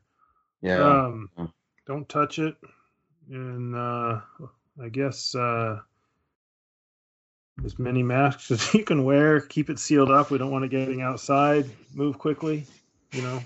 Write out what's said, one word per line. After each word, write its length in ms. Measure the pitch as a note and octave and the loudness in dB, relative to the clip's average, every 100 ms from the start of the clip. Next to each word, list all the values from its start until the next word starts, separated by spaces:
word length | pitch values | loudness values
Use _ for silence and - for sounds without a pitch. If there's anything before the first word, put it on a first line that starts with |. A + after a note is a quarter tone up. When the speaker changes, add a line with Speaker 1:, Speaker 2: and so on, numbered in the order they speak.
| _ _ _ _ _ _ | _ _ _ _ _ _
Speaker 1:
Yeah. 180 | F#2 F#2 | 0 4
Speaker 2:
Um, 480 | C#3+ C#3 B2+ A2+ G2+ - | 6 6 2 -6 -12 -10
Speaker 1:
Yeah. 100 | E2 - _ _ - | -12 -12 _ _ -12
Speaker 2:
don't 220 | C#3+ C#3 | -10 -6
touch 300 | D3 C#3+ - | -2 -2 -2
it, 180 | D#3 - - _ _ _ _ _ D3 | -6 -6 -20 _ _ _ _ _ -16
and, 460 | C3 B2+ B2 A#2+ | -12 -10 -8 -8
uh, 460 | A#2+ A#2+ A#2+ A#2 A2+ - - C3 _ _ C#3+ | -6 -4 -4 -4 -4 -8 -20 -20 _ _ -16
I 80 | A#2 | -8
guess, 460 | B2+ C3+ B2+ - | -4 -4 -4 -6
uh, 460 | B2+ A#2+ A#2 A2+ G#2+ - _ _ _ _ _ _ _ _ _ _ _ _ _ _ _ _ - | -2 -2 0 -2 -4 -12 _ _ _ _ _ _ _ _ _ _ _ _ _ _ _ _ -12
as 140 | - - | -10 -6
many 240 | B2 B2+ | -2 0
masks 480 | B2 B2+ C#3 - - | 2 2 2 0 -2
<laughs> 0 | |
as 220 | A2+ - | -2 2
you 100 | A3 | 0
can 200 | G#3 D#3 | 2 2
wear. 360 | C3 C#3+ D3+ D3+ | 4 6 6 4
Keep 280 | - D#3 D3 | 2 -4 -4
it 80 | C#3+ | -6
sealed 320 | - D3 C3+ | 2 4 6
up. 200 | C#3 C#3 | 6 4
We 80 | C#3 | 0
don't 120 | C3+ | -2
want 140 | C3+ | -4
it 60 | C3 | -2
getting 320 | C3 C3 C3 | -2 -2 -4
outside. 680 | B2+ B2+ - C#3 C#3+ D3 B2+ - - | -6 -6 0 4 4 2 0 -8 -14
Move 240 | C#3 D3 C3 | -4 -4 -2
quickly. 480 | D#3 C#3+ D#3+ D3+ C#3+ _ _ _ _ | -4 -4 -4 -6 -8 _ _ _ _
You 80 | C3 | -8
know, 220 | B2 B2+ | -6 -8